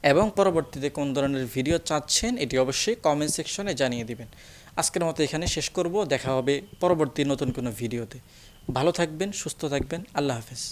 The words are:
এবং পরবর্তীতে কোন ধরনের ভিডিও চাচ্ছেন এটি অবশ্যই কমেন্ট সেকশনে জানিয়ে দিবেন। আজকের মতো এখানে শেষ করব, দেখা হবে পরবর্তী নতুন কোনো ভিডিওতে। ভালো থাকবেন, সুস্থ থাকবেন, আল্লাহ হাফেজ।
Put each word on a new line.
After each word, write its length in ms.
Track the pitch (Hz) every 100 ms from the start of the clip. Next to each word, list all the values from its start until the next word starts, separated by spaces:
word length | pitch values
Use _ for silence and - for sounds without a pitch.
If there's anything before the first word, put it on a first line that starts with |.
| 147
এবং 140 | 143 214 202
পরবর্তীতে 480 | 196 165 143 143 143 143
কোন 100 | 143 135
ধরনের 300 | 139 139 123 135
ভিডিও 220 | 131 165 -
চাচ্ছেন 420 | 151 147 - 226 247
এটি 120 | 131 131
অবশ্যই 320 | 131 139 - 240 160
কমেন্ট 260 | 147 151 151
সেকশনে 360 | 156 - 202 143
জানিয়ে 240 | 135 120 117
দিবেন। 200 | 117 113 - - - - -
আজকের 220 | 156 180 170
মতো 120 | 156 151
এখানে 180 | 156 175 -
শেষ 120 | - -
করব, 180 | 175 190 180
দেখা 180 | 131 - 131
হবে 160 | 127 143 - -
পরবর্তী 380 | 180 170 143 135 139
নতুন 180 | 135 131 123
কোনো 120 | 123 107
ভিডিওতে। 380 | 113 120 113 127 - - - - - 127
ভালো 140 | 156 170
থাকবেন, 300 | 165 156 196 202
সুস্থ 200 | - - 156
থাকবেন, 280 | 139 127 165 196 -
আল্লাহ 160 | 143 120
হাফেজ। 240 | 113 123 -